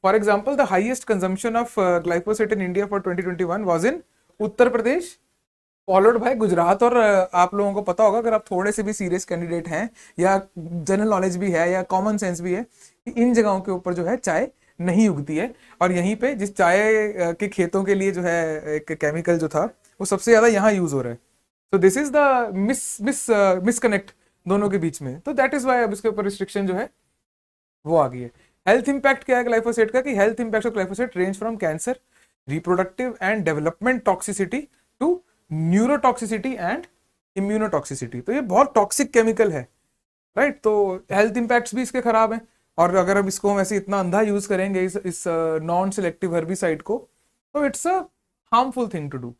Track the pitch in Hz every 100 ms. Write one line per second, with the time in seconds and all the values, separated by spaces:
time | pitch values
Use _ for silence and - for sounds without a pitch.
0 | 190 214 208 202 208 277 240 185 214 254
1 | - 208 185 190 233 226 233 - 185 175
2 | 170 175 175 214 214 214 185 180 202 202
3 | 190 175 185 175 180 185 202 165 202 330
4 | - _ _ _ 214 208 240 233 226 320
5 | 349 - _ _ _ _ _ _ - 190
6 | 208 233 240 254 214 175 170 196 240 240
7 | 220 196 185 180 180 202 202 196 202 175
8 | 220 214 226 214 - 180 202 208 202 214
9 | 185 180 - 170 170 170 165 160 226 _
10 | - - 185 196 190 - 160 170 151 196
11 | 214 202 190 175 196 170 170 185 180 185
12 | 202 208 202 170 175 180 233 _ - _
13 | - 233 240 233 208 190 190 185 180 175
14 | 170 170 202 165 233 _ _ _ 175 180
15 | 220 147 143 156 - - _ _ 185 180
16 | 180 220 254 269 202 202 175 185 214 220
17 | 214 196 170 170 202 202 175 196 196 196
18 | 196 180 175 170 160 156 156 151 151 160
19 | 151 156 170 170 156 151 208 - _ _
20 | 196 190 - 226 233 208 214 202 170 139
21 | 120 117 _ _ _ _ _ 196 185 214
22 | 294 294 285 254 226 190 202 269 - -
23 | 214 269 - 214 196 185 190 240 240 202
24 | - _ _ _ - 196 208 196 165 151
25 | 139 139 277 269 269 294 254 247 226 202
26 | 220 208 202 202 190 202 196 185 240 _
27 | _ _ _ _ _ _ _ _ 151 165
28 | 135 123 120 _ _ _ - 233 254 277
29 | 277 269 - 247 240 226 226 226 220 247
30 | 262 214 208 214 226 214 233 220 185 196
31 | 247 180 180 196 208 220 175 160 - 254
32 | _ _ _ _ - 151 165 180 185 -
33 | 254 226 185 220 165 151 151 - 233 254
34 | - 185 - 202 185 254 294 _ _ _
35 | 294 359 _ _ _ 156 160 185 240 285
36 | 262 247 220 220 262 240 175 262 349 _
37 | _ _ _ - 196 214 214 160 - 135
38 | 120 123 156 262 240 185 285 226 202 -
39 | 285 240 226 226 214 156 123 _ _ _
40 | _ _ _ - 277 - 214 214 202 185
41 | _ 196 220 214 233 240 240 214 254 254
42 | 240 220 220 226 - _ _ - 175 190
43 | 180 202 196 - 202 202 196 208 196 202
44 | 180 190 220 202 202 190 190 190 185 196
45 | 185 170 185 165 165 160 160 175 190 196
46 | 175 160 185 170 160 185 175 151 - 220
47 | - _ _ _ _ 285 285 285 330 370
48 | - _ _ _ _ 233 262 254 233 170
49 | 143 135 120 120